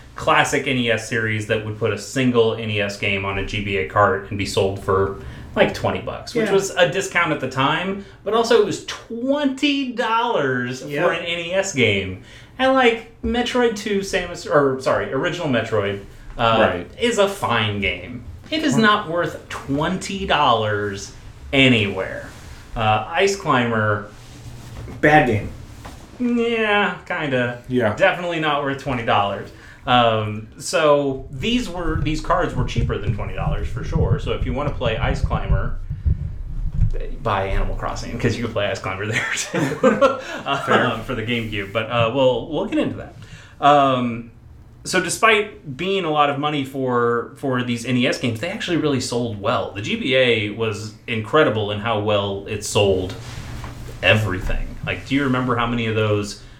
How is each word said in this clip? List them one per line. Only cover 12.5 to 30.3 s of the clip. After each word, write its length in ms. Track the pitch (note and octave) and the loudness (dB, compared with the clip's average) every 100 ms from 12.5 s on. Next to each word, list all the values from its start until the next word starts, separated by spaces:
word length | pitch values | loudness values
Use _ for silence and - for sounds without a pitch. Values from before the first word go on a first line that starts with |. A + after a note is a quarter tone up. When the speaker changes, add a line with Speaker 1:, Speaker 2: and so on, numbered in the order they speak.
| - | 0
Speaker 1:
And, 140 | C4 | 2
like, 460 | C4 A#3+ A3+ - - | 6 4 2 -4 -8
Metroid 540 | A3+ A#3+ A#3+ B3 A#3+ G3+ | -4 -2 0 2 2 0
two, 240 | A3 G3 | -2 -2
Samus, 500 | F#3+ F#3 F3 F3 - | 0 -2 -4 -8 0
or, 300 | D#3 C#3 B2+ | 4 4 2
sorry, 320 | D3+ C3 - | 0 0 0
original 340 | C3+ F3 F3 D#3 | -2 -2 -2 0
Metroid, 520 | A#2 G#2+ G#2+ G2+ G2+ - - - - | 0 0 0 0 -4 -8 -16 -12 0
uh, 200 | A#2 A2 G2 | 2 4 4
Speaker 3:
Right. 160 | F2 E2+ - | 2 -8 -2
Speaker 1:
is 200 | A#3+ G3+ | 0 4
a 100 | G3 | 2
fine 520 | - A2 A#2 G#2+ G#2 | 2 -2 0 0 -2
game. 440 | F#2+ F2 F2+ E2 - - - | -2 -4 -8 -12 -12 -16 -6
It 140 | D#4 | -2
is 100 | D#4 | 2
Speaker 3:
Right. 80 | A3 | 4
Speaker 1:
not 260 | G#3+ G#3 D#3 | 4 4 0
worth 400 | F3 E3 - - | -2 -2 -6 -12
twenty 800 | - - C#3 E3 F#3 - G3 F#3 | -10 -4 -2 0 -2 -4 -6 0
dollars 840 | D3+ C#3 A2+ G#2+ G#2 G#2 G2 - - - - - | 4 4 4 2 0 -2 -6 -10 -14 -18 -18 0
anywhere. 760 | C3+ C3 A#2 G2+ F#2 C2+ B1+ - - - - - A#2+ | 6 8 6 4 0 -4 -6 -12 -14 -16 -18 -10 -2
Uh, 300 | G#2+ G#2+ - | 2 2 0
Ice 280 | E3 G3 G3 | 0 2 2
Climber 720 | D#3+ B2+ A#2 A2+ G#2+ G#2 - - - - - - - - - - | 0 2 2 2 2 0 -4 -16 -18 -18 -16 -16 -14 -14 -12 0
Speaker 2:
Bad 240 | D3+ D3+ B2 | 4 6 6
game. 220 | G#2 - - - - - - - - | 2 -2 -10 -16 -18 -18 -18 -18 -4
Speaker 1:
Yeah, 760 | A#3+ A#3+ A#3 A3+ G#3+ G#3 F#3 F3+ - | 0 0 0 0 2 2 2 -2 -6
kinda. 560 | F3+ D3+ B2+ A#2+ B2 - | -4 -2 0 0 -4 -2
Speaker 3:
Yeah. 260 | B2 A2 | 0 2
Speaker 1:
Definitely 460 | G#2+ F#3 F3 F3 E3 | 4 2 2 -2 0
not 220 | D#3 C#3+ | 0 0
worth 180 | C#3 C3+ | -2 -4
twenty 220 | D3 A#2+ | -4 -2
dollars. 460 | A2+ A2+ G2+ G2+ G#2 - - - C3 | 0 2 2 -2 -8 -16 -20 -10 2
Um, 600 | B2 A#2 A2 G#2+ | 4 6 4 0